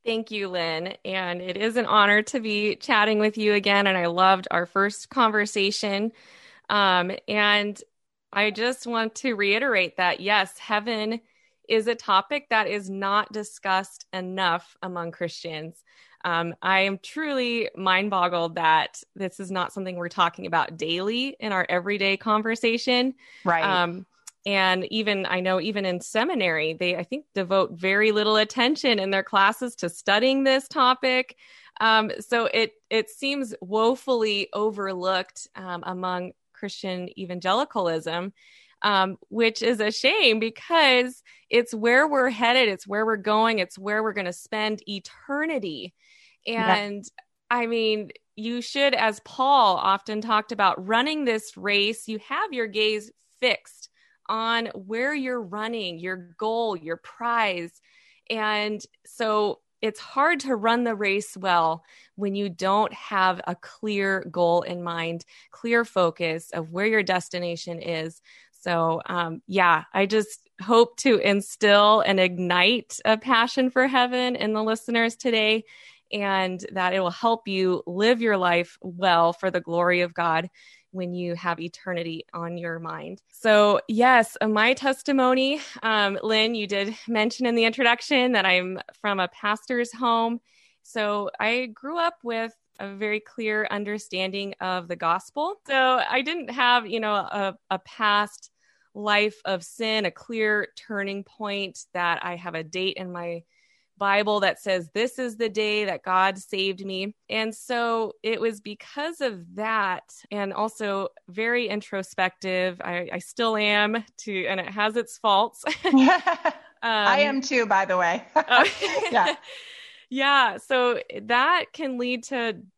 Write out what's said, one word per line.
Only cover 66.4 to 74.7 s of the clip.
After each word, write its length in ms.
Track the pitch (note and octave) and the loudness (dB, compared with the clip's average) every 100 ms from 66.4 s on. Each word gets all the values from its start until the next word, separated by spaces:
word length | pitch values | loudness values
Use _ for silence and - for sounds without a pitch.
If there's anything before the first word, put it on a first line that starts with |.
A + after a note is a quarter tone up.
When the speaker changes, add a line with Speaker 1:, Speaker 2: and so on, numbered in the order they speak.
| - | -6
Speaker 1:
of 200 | - D#3+ | -10 -6
where 160 | F3 G#3 | -2 2
your 160 | A3 | 2
destination 760 | F#3+ F#3 - F3+ F3 E3+ - E3+ | 2 -2 -2 -8 -6 -8 -10 -10
is. 400 | - E3 D#3+ - _ - _ | -6 -6 -6 -12 _ -20 _
So, 500 | _ F3+ E3+ E3 E3 - | _ -4 0 0 -2 -4
um, 380 | F3 E3+ E3 - | -4 -4 -8 -4
yeah, 380 | F#3+ F3+ D#3+ - | 2 4 4 0
I 140 | F#3+ G3 | -2 2
just 420 | G#3+ G#3 - _ _ | 0 0 -10 _ _
hope 380 | F#3+ A#3 A#3+ - | 4 6 6 4
to 200 | C4+ A3 | 4 4
instill 840 | - G3+ G3 - G#3 G3+ G#3 G#3+ | 4 2 -2 0 6 8 8 6
and 180 | - F#3+ | 4 2
ignite 800 | F#3 F3+ F3+ F3+ F#3 A#3+ - - - | 2 0 0 4 4 2 -4 -4 0
a 120 | A3 | 0
passion 520 | B3+ A#3 A#3+ - B3+ | 2 2 2 2 2
for 160 | B3+ C4 | 2 2
heaven 500 | B3+ B3 B3 B3 A#3+ | 4 2 0 -2 -2
in 180 | G#3+ | -2
the 100 | G#3+ | 0
listeners 520 | A3 | 0